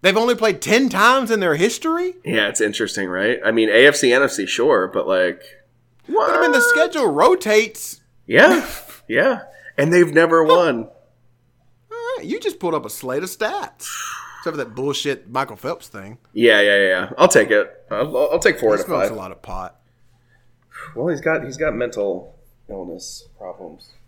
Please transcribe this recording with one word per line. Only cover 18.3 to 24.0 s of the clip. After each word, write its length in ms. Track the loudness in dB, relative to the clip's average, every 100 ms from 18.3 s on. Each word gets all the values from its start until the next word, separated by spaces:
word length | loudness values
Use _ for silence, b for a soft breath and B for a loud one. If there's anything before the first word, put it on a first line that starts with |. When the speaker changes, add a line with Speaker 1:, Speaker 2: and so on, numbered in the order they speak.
| 2
Speaker 2:
take 200 | 0 0
four 120 | 0
Speaker 1:
He 20 |
Speaker 2:
out 60 | 0
of 40 | -2
Speaker 1:
smokes 200 | -4 -4
Speaker 2:
five. 40 | -6
Speaker 1:
a 0 |
lot 140 | -14
of 100 | -16
pot. 380 | -16 -14 -14 _ _ _ _ _ _ _ _ _ _ B B -8
Speaker 2:
Well, 100 | -6
he's 140 | -4
got, 240 | -2 -4 -6
he's 100 | -6
got 180 | -6
mental 640 | -4 -6 -4 -4 -4 -10 -20 _ _ _
illness 640 | -16 -14 -16 -16 -18 -20 _
problems. 540 | -16 -16 -18 -20 _ _